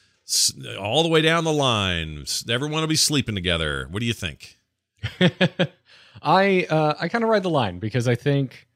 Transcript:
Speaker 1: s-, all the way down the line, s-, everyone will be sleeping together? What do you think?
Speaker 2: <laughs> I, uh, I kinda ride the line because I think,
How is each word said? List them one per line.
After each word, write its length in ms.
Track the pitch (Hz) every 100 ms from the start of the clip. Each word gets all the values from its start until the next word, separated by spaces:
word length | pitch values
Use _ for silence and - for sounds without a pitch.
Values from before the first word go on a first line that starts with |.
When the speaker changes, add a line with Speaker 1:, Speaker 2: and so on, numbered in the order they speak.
| _ _ -
Speaker 1:
s-, 260 | - - 135 127 110
all 240 | 98 139
the 60 | 165
way 120 | 160
down 220 | 160 165
the 80 | 160
line, 680 | 151 135 110 95 87 80 73
s-, 220 | 69 - 113
everyone 320 | 117 147 156
will 60 | 156
be 80 | 156
sleeping 380 | - 151 120
together? 540 | 101 87 85 80 69 65
What 120 | 95
do 40 | 117
you 80 |
think? 460 | 110 85 69 - - _ _ _ _ - -
Speaker 2:
<laughs> 1040 | 180 - 180 - 175 - _ - _ -
I, 460 | 139 180 196 185 -
uh, 240 | 156 151 151
I 80 | 170
kinda 180 | 233 226
ride 180 | 214
the 60 | 185
line 300 | 151 107 90
because 280 | 110 127 120
I 60 |
think, 540 | 117 147 139 131 - _